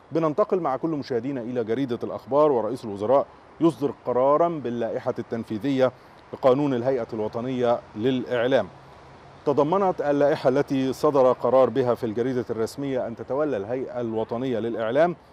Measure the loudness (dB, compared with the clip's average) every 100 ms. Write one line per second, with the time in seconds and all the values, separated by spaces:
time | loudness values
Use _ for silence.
0 | -6 -2 0 0 0 0 -2 -2 -4 -4
1 | -4 -4 -2 -6 -4 -4 -2 -2 -2 -4
2 | -6 -8 0 4 4 2 -2 -6 -8 -4
3 | 2 2 2 -8 -20 0 0 2 -4 -4
4 | -2 2 4 4 2 -2 -6 -4 -4 -4
5 | -4 -6 -6 -8 -6 -6 -2 2 2 0
6 | -16 -20 -18 2 4 4 2 0 0 -2
7 | -4 -6 -6 -6 -4 0 0 0 -4 -2
8 | 0 0 -2 -2 2 2 0 -8 -20 -20
9 | -20 -20 -20 -6 0 2 2 2 2 0
10 | 0 2 2 2 2 2 0 0 -2 0
11 | 2 4 4 4 4 4 4 4 0 0
12 | -2 -2 -2 -2 -4 -4 -4 -6 -6 -4
13 | -4 -8 -6 -2 -2 -2 -4 -6 -6 -6
14 | -4 -4 -4 -4 -2 -2 -4 -4 0 2
15 | 2 0 -14